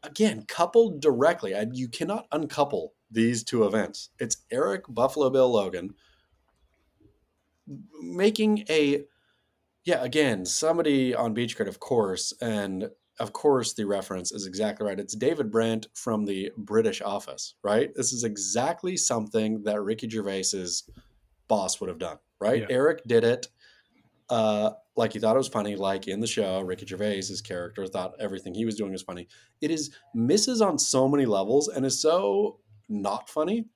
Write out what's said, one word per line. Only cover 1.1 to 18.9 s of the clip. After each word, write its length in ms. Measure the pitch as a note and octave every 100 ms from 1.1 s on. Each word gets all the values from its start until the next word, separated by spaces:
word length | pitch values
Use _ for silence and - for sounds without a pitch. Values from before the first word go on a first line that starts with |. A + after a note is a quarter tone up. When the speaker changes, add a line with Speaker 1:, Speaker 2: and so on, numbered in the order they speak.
| A#2+ D3 F3 G2+
Speaker 1:
I, 120 | F#2+ A2
you 160 | B2+ B2+
cannot 380 | A#2 E3 G#3+ -
uncouple 640 | D3+ D3 - C#3+ F#2+ D#2 _ _
these 340 | A2+ A2+ A#2+
two 200 | A2+ A#2
events. 440 | G#2 G#2+ F2+ - - _
It's 200 | A#2+ - _
Eric 340 | A#2+ E3+ F#3+ -
Buffalo 400 | A#2 C#3 D3 C3+
Bill 220 | C3 B2+
Logan 420 | A#2 F#2+ F2 F#2 - _ _ _ _ _ _ _ _ _ _ _ _ _ _ _ _ - C#3 - D3+
making 640 | E3+ F3 G3+ G#3+ G#3+ G#3 -
a, 360 | D#3+ C#3+ C#3+ C#3+ _ _ _ _ _ _ _
yeah, 180 | - D3+
again, 420 | B2+ D3+ D3 G2+
somebody 720 | F2+ - D#3 E3+ D#3 C#3 B2+
on 200 | A#2 A#2
Beach 220 | A2 A#2+ -
Grit, 120 | G2+
of 120 | F#2+
course, 520 | - A#2+ G2+ F2+ - -
and 500 | A#2+ G#2+ G2 F#2+ G#2 - _ _
of 120 | A#2
course 420 | - D3 C3 A2+
the 120 | - G2+
reference 460 | G2+ F#2 F#2 F2
is 140 | G#2 F#2+
exactly 400 | F#2 G#2+ G2+ G#2
right. 120 | F#2+
It's 160 | G2+
David 360 | G#2+ B2 D#3+ A2+
Brent 360 | A2 A2+ A2+ A2
from 300 | - - A2
the 260 | G#2 G2 G2 -
British 460 | G2 G#2+ A2 F#2+
Office, 520 | G2+ G2 - C2 - _
right? 320 | G#2 G#2+ C#3+
This 180 | - A#2
is 120 | B2
exactly 720 | A#2 G2+ F#2 A#2 C3+ E3+ F#3